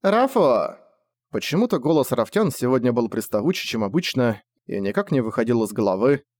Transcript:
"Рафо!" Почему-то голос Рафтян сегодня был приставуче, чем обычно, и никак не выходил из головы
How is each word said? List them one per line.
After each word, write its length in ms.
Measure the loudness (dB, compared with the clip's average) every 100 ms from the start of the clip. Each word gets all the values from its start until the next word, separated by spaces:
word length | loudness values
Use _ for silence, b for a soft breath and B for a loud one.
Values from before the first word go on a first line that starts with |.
"Рафо!" 760 | 2 2 2 4 4 4 0 -8 _ _ _ _ _
Почему-то 480 | -8 -2 0 0 0
голос 340 | 2 2 2
Рафтян 380 | 0 0 0 0
сегодня 420 | 0 0 2 2
был 160 | 0 -2
приставуче, 580 | -4 -4 -2 0 -2 -4
чем 160 | -4
обычно, 600 | -2 -2 -2 0 0 -2 _ _ -10
и 120 | -6
никак 300 | -4 -4 -2
не 100 | -2
выходил 440 | -2 -2 0 0
из 80 | 0
головы 520 | 0 0 2 2 0 _